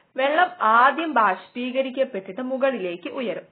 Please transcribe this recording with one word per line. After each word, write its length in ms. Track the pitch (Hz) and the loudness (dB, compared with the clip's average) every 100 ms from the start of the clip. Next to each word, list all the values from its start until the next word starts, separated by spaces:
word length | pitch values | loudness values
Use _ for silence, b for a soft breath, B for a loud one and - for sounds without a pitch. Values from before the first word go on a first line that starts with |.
| b 254 | b -2
വെള്ളം 320 | 277 311 359 - | 0 2 2 2
ആദ്യം 520 | 220 226 269 277 330 | 4 6 6 4 0
ബാഷ്പീകരിക്കപ്പെട്ടിട്ട് 1300 | 240 208 190 - 247 254 262 269 269 262 190 190 - | 2 2 0 -6 -8 -4 -2 -2 -2 -4 -4 -10 -10
മുകളിലേക്ക് 680 | 254 262 269 240 180 170 294 | -6 -2 0 -2 -6 -8 -10
ഉയരും. 340 | 277 226 170 - | -8 -6 -8 -12